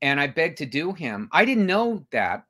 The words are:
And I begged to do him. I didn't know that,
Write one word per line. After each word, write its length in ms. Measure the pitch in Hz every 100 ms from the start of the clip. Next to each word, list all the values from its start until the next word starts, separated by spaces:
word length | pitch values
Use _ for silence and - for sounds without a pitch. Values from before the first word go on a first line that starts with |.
And 180 | 143 143
I 60 | 143
begged 300 | 131 165 -
to 80 | 139
do 260 | 131 170
him. 360 | 190 139 104 107
I 120 | 160
didn't 220 | 233 254 190
know 400 | 190 233 214 -
that, 320 | 120 92 90 -